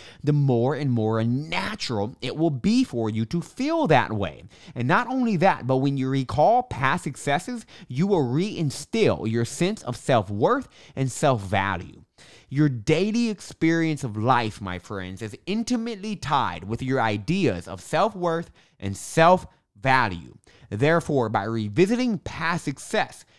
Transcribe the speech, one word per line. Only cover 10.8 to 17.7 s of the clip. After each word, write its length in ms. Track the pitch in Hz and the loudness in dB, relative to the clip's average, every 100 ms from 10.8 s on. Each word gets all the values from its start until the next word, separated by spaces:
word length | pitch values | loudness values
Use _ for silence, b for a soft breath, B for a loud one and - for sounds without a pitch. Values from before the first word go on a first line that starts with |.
| B - | B -4
and 160 | 131 | -4
self-value. 920 | - 151 123 95 98 98 90 82 - - _ B B B | 0 2 2 0 -2 0 -4 -8 -18 -20 _ B B B
Your 200 | 135 151 | 2 2
daily 600 | 123 104 156 202 226 233 | 2 0 0 2 0 0
experience 720 | 202 - - 160 165 165 151 | -4 -10 -2 2 2 0 -2
of 140 | 127 104 | -4 -2
life, 440 | 113 123 113 - | 2 2 2 -4
my 180 | 98 90 | -8 -8
friends, 420 | - 101 92 95 | -8 -10 -8 -10
is 160 | 110 101 - | -12 -10 -6
intimately 680 | 214 233 247 226 220 214 202 | -4 -2 -2 -4 -8 -8 -8
tied 480 | - 147 110 85 | -2 0 0 -4
with 180 | 87 117 | -6 -6
your 200 | 135 131 | -2 0
ideas 680 | 113 104 98 185 151 90 | 0 0 -2 0 0 0
of 140 | 87 | -6